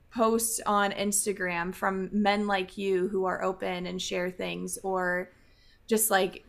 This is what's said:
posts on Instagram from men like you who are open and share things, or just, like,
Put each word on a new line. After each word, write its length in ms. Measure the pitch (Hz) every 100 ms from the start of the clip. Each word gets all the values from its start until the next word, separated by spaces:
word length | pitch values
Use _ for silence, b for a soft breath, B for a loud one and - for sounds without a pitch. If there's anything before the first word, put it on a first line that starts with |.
| -
posts 480 | 240 226 226 226 - -
on 260 | 208 202
Instagram 800 | - 202 202 214 190 185 170 175
from 340 | 185 202 190 185
men 340 | 202 202 208 208
like 320 | 196 185 -
you 300 | 196 185 185
who 160 | 196
are 180 | 185 180
open 440 | 190 190 196 180 180
and 140 | 185
share 300 | - 185 180
things, 480 | 185 180 175 185 -
or 460 | 190 185 180 180 185 - - _ - - -
just, 220 | 214 -
like, 360 | 190 185 -